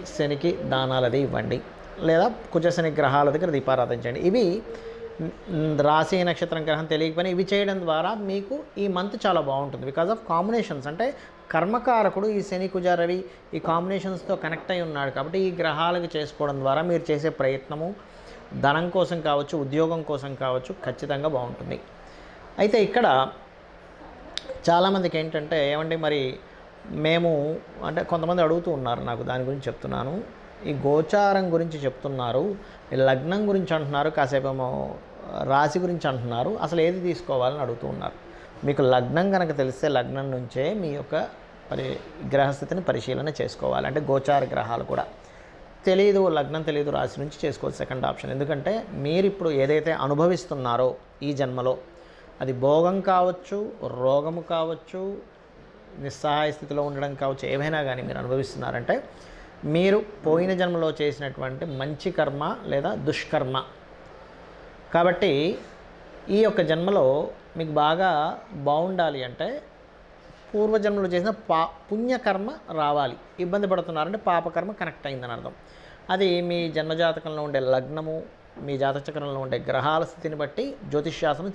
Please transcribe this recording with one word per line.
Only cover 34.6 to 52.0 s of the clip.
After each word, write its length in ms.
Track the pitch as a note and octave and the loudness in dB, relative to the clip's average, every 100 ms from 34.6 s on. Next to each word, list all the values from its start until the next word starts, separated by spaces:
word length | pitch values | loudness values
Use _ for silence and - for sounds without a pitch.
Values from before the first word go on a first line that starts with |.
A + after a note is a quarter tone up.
| B2+ C#3 C3+ - - - - - | -2 -2 -4 -8 -14 -16 -10 -4
రాశి 360 | C3+ C#3 D3 F#3 | 2 4 4 2
గురించి 300 | F3+ F3 D3 | 0 0 -2
అంటున్నారు, 500 | C3 A#2+ A#2 C#3 A3 | -2 -2 -2 -2 -2
అసలు 180 | D#3 E3+ | 0 2
ఏది 200 | D#3+ F#3 | 2 2
తీసుకోవాలని 600 | F3 E3+ - C3+ B2 D3 | -2 -4 -2 0 0 0
అడుగుతూ 280 | B2 A#2 C#3 | -4 -4 -6
ఉన్నారు. 240 | C3+ - - - - - - C#3 | -6 -8 -10 -16 -18 -18 -6 -2
మీకు 160 | C#3+ | 4
లగ్నం 500 | C3 B2 A#2+ D3 F#3+ | 6 6 4 2 2
కనుక 240 | F#3+ E3+ C#3+ | 2 2 0
తెలిస్తే 320 | C3 C3 D#3 | -2 0 2
లగ్నం 420 | C3 B2+ C3+ C#3 | 2 0 -4 -4
నుంచే 440 | B2+ A#2+ - D3 | -6 -4 -2 -2
మీ 140 | G#3+ E3 | -2 -4
యొక్క 380 | C#3+ C#3 D#3+ - - - - - | -6 -4 -4 -4 -8 -20 -20 -8
పరి-, 260 | - - - - - C3+ | -6 -4 -6 -10 -12 0
గ్రహస్థితిని 480 | C#3 C#3 C3+ C#3 F3+ | 2 4 0 -4 -2
పరిశీలన 520 | E3+ B2+ - C3 D3 - | 0 -2 -2 -2 -2 -2
చేసుకోవాలి. 460 | - - C3 B2+ C3+ | -4 -2 -2 0 0
అంటే 140 | C3 | -2
గోచార 440 | C#3 C3+ C3+ C#3+ | 0 2 4 2
గ్రహాలు 400 | C3 C3+ A2+ A#2 | 2 -2 -2 -4
కూడా 220 | B2+ C3 - - - - - - - - - | -2 -4 -4 -10 -20 -20 -20 -20 -20 -4 2
తెలియదు, 420 | F#3 G3+ G3 F#3+ | 6 6 6 4
లగ్నం 340 | D#3 C#3 D#3 | 2 0 -2
తెలియదు, 280 | D#3 D3 C#3+ | -2 0 0
రాశి 300 | C#3+ B2+ - | 0 -2 -4
నుంచి 280 | C#3+ - D3 | -8 -4 -4
చేసుకోవచ్చు 280 | C3+ C#3 C3+ | -2 -6 -4
సెకండ్ 300 | - C3 C3+ | -6 -2 -2
ఆప్షన్. 240 | C3 - | -4 -4
ఎందుకంటే 540 | C3 C#3+ D3 C#3+ A3 - | -4 -2 -2 -2 -4 -4
మీరు 360 | D#3 C#3+ E3+ G3 | -6 0 2 2
ఇప్పుడు 240 | G3 G3 | 2 0
ఏదైతే 420 | C#3 C3+ D3+ D#3 | 2 4 4 2
అనుభవిస్తున్నారో 1000 | D#3 C3+ C#3+ E3+ F3 - C#3+ B2+ A#2+ B2+ - - - | 0 2 4 4 2 -2 -4 0 2 2 0 -10 -8
ఈ 100 | C#3+ | -4
జన్మలో, 460 | C#3 C3 B2+ B2+ C3 - - | -2 -2 0 0 -2 -6 -20